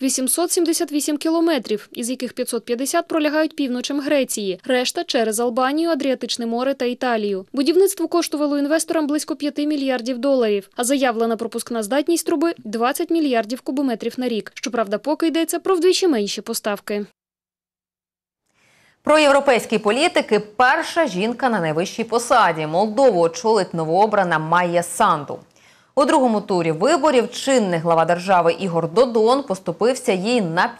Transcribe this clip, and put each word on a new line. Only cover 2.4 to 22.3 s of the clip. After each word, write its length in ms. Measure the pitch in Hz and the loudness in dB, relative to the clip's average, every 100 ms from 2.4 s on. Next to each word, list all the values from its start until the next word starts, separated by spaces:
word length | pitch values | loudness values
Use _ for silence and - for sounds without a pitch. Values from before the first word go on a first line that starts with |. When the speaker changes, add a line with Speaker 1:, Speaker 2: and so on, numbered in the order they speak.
| 247 233 | -6 -6
Speaker 1:
п'ятдесят 220 | 226 240 269 339 339 | -4 -4 -2 -2 -2
пролягають 480 | 330 302 302 311 - | -2 0 0 -2 -2
півночем 440 | 277 247 240 285 | -4 -4 -4 -4
Греції, 600 | 285 294 254 - 202 175 | 0 0 0 -4 -6 -6
решта — 400 | - 247 254 - 339 | -2 -2 0 -4 -2
через 340 | 262 220 220 | 0 0 0
Албанію, 500 | 240 233 254 294 339 | -2 0 0 0 0
Адріатичне 560 | 311 277 254 233 - 233 | 0 -2 -2 -4 -6 -4
море 280 | 233 262 | -2 -2
та 100 | 277 | -2
Італію. 640 | 247 247 254 233 208 190 196 | -4 -2 -2 -2 -2 -4 -6
Будівництво 560 | 254 277 349 381 - 330 | -2 2 4 4 2 -2
коштувало 500 | 339 320 294 294 285 | 0 0 -2 0 0
інвесторам 480 | 277 320 320 330 294 | 0 0 0 -2 0
близько 300 | 294 - 294 | -2 -4 -4
п'яти 300 | 285 285 294 | -4 -2 -2
мільярдів 520 | 302 269 247 226 247 | -2 -2 -2 -4 -2
доларів, 500 | 277 269 220 202 - - | 0 2 2 0 -4 -6
а 80 | |
заявлена 520 | 240 285 254 226 226 220 | -2 0 0 0 -2 -2
пропускна 460 | 226 233 - 233 | -6 -8 -8 -6
здатність 440 | 208 269 302 339 - | -2 -2 0 -2 0
труби — 280 | 330 339 - | 0 0 -4
двадцять 520 | 220 220 240 285 339 | -8 -2 -2 -2 -2
мільярдів 500 | 330 294 233 214 247 | 0 0 0 -2 -6
кубометрів 540 | - 269 269 226 226 - | -6 -2 -2 -2 -6 -4
на 120 | 254 | -4
рік. 240 | 220 - | -4 -6
Щоправда, 440 | - 247 226 196 208 | -10 -6 -4 -2 -4
поки 280 | 262 302 330 | -2 -2 0
йдеться 320 | 302 330 339 | 0 -2 -4
про 160 | 381 | 0
вдвічі 340 | 381 349 359 370 | 2 2 2 2
менші 320 | 247 202 - | 0 -2 -6
поставки. 640 | 196 233 214 202 - 208 208 _ _ _ _ _ _ _ _ _ _ _ _ _ _ _ _ _ _ _ | -8 -6 -4 -6 -6 -6 -8 _ _ _ _ _ _ _ _ _ _ _ _ _ _ _ _ _ _ _
Speaker 2:
Проєвропейські 760 | - 311 294 277 277 233 - 214 | 2 6 6 6 4 2 2 0
політики. 600 | 208 233 339 320 - 208 | 2 2 2 2 2 0
Перша 640 | 208 - 254 311 320 349 311 | 0 2 4 4 0 0 0
жінка 420 | 180 214 240 262 | 0 -2 0 0
на 120 | 220 | 0
найвищій 440 | 160 151 220 - | 0 0 -2 -4
посаді. 600 | 226 233 240 | -2 -2 2